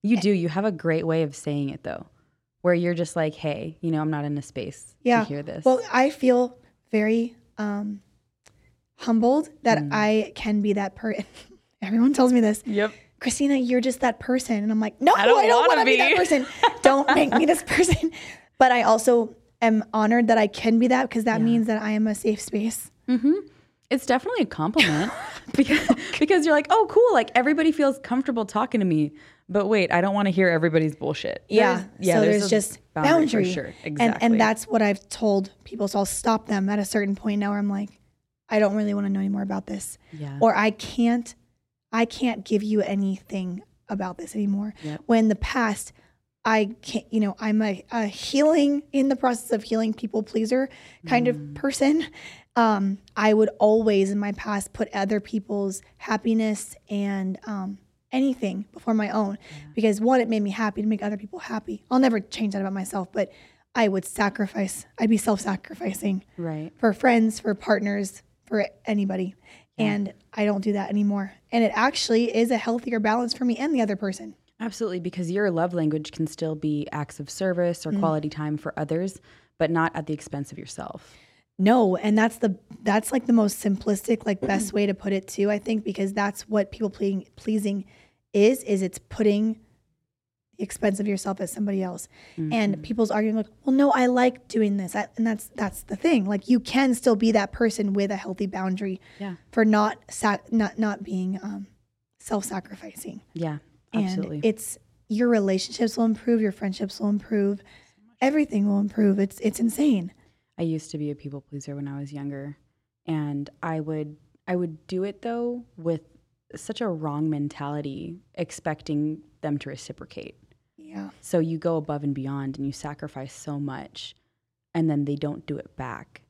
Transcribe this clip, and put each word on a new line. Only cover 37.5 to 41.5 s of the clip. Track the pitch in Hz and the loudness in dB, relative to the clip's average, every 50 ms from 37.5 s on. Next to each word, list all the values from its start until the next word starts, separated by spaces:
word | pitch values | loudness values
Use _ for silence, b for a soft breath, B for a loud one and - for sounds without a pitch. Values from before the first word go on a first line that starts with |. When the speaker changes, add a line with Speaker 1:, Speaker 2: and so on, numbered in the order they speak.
Speaker 2:
where | 202 202 | -2 -2
I'm | 208 202 | -2 -2
like, | 196 196 208 202 _ _ _ _ _ _ _ _ _ _ _ _ | -2 -4 -6 -8 _ _ _ _ _ _ _ _ _ _ _ _
"I | 226 214 | 2 2
don't | 214 196 196 | 2 4 2
really | 214 214 208 202 | 0 0 0 -2
wanna | 202 202 196 | -2 -2 -2
know | 196 196 | -2 -2
anymore | 196 196 202 202 202 | -2 -2 -2 -2 -4
about | 196 196 190 190 | -4 -4 -6 -6
this." | - 208 196 - - - B B B | -8 -10 -10 -10 -12 -14 B B B
Speaker 1:
Yeah. | B 151 147 143 139 139 | B -12 -10 -10 -2 2
Speaker 2:
Or, | 220 226 196 | 4 4 4
"I | 175 208 220 | 4 2 0
can't, | 214 - - - - - 233 233 233 247 233 - - _ _ _ | 0 -2 -12 -10 -2 0 2 2 2 0 -2 -6 -16 _ _ _